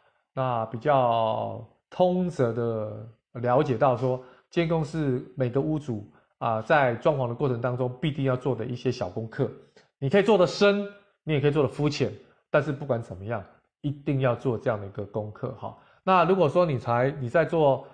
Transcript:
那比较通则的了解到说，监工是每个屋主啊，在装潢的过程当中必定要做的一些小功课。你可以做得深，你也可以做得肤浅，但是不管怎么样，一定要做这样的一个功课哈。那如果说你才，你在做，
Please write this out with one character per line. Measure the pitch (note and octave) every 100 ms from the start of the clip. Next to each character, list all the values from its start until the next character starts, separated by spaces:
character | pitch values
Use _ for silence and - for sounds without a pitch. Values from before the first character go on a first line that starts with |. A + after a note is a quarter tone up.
| _ _ _
那 | C3 C3 A#2 A2
比 | A2+
较 | D3 C3+ B2 A#2 A2 A2+ A2 G#2+ A2+ _ _
通 | - F3+ F3+ F3+
则 | E3+ A#2+
的 | A2+ A#2 A2+ G#2+ A2 A2+ - _ A#2+
了 | A#2+ B2+
解 | C3+ A2+
到 | C#3+ A#2+
说， | B2+ B2+ - - _
监 | F3+ E3
工 | E3
是 | D3 D#3+ C#3+ B2+ - -
每 | B2
个 | C3+
屋 | D3+ D#3
主 | C#3+ A2 G2+ _ _ -
啊， | B2 A2
在 | - D#3 B2+
装 | A#2 E3+ C#3+
潢 | A#2+
的 |
过 | A#2+ C#3+
程 | A#2
当 | B2 B2
中 | B2 B2+
必 | D#3+
定 | - C3+
要 | B2
做 | C#3+
的 | A2+
一 | A2 A#2+
些 | B2+
小 | A#2+ G#2+
功 | A2+ A2+
课。 | - B2+ - - _ _ _
你 | C3+
可 | G3
以 |
做 | G3 G3+
得 | F3
深， | - G3+ G3+ G3+ - _ _
你 | D#3
也 | D3
可 | C#3+
以 |
做 | D3+
得 | C3
肤 | - D3
浅， | - A#2 G#2+ - _ _
但 | D3+
是 | D3
不 | C3+ C#3
管 | A#2
怎 | A#2 F#2
么 |
样， | G2+ A2+ F#2 _ _ _
一 | C#3+
定 | D3 - C3+
要 | C3 A#2
做 | C3+ A2
这 | C3
样 | G#2+
的 | G2
一 |
个 | G2+
功 | G2 A2 G#2+
课 | - - -
哈。 | A2 - _ _
那 | F#3 F#3
如 | E3 F#3+
果 | D3+
说 | F3
你 | E3+ B2+
才， | - A#2+ C3+ D#3
你 | A#2+
在 | E3+
做， | D#3 E3 D3 B2+ -